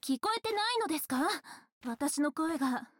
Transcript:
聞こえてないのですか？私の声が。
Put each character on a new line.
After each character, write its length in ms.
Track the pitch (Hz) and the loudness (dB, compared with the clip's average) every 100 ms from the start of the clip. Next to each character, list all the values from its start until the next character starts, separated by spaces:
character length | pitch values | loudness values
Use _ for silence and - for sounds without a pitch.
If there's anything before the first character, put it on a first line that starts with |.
聞 180 | - 262 | -2 0
こ 120 | 415 453 | 0 0
え 40 | |
て 120 | 453 | 0
な 200 | 427 427 | 0 2
い 40 | 480 | 2
の 60 | 440 | 2
で 120 | 311 | 0
す 100 | - | 0
か？ 200 | 254 320 359 - - - _ | 2 2 0 -6 -20 -20 _
私 360 | 247 233 285 - | -8 -2 -2 2
の 120 | 294 | 0
声 260 | - 320 320 | 2 0 2
が。 320 | 269 247 - _ | 0 0 -4 _